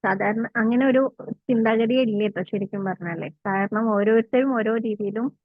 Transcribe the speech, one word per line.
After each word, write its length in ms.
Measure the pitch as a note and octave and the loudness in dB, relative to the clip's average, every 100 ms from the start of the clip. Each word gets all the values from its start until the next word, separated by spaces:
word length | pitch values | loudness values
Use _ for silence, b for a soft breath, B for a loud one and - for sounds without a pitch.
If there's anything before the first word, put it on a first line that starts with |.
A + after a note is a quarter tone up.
സാധാരണ 420 | G3+ G3 G3+ A3 A#3 A#3+ | 0 0 0 -2 -2 0
അങ്ങനെ 220 | A3 A#3+ C4+ | 2 4 4
ഒരു 120 | C4 C4+ - - - - | 4 0 -4 -14 -12 -2
ചിന്താഗതിയേ 560 | A#3 A3 A3+ A3+ B3+ A#3+ | 2 4 2 2 2 2
ഇല്ല 200 | G#3 G#3 | 0 -2
ട്ടോ 100 | G3+ F3+ | -4 -6
ശരിക്കും 320 | G3+ G3 G3+ F#3+ | -4 -4 -6 -6
പറഞ്ഞാലേ. 400 | F#3 F3 E3 D#3 - G3+ | -6 -8 -8 -10 -8 -4
കാരണം 380 | F#3+ G3+ G#3+ A3+ G3+ | -2 0 0 0 2
ഓരോരുത്തരും 560 | G3+ A3+ A3 B3 C4+ B3 | 4 2 2 0 0 0
ഓരോ 140 | A3 A3+ A3+ | 0 -2 -2
രീതിയിലും 400 | G#3 G3+ G#3 C4 _ | -4 -4 -4 -6 _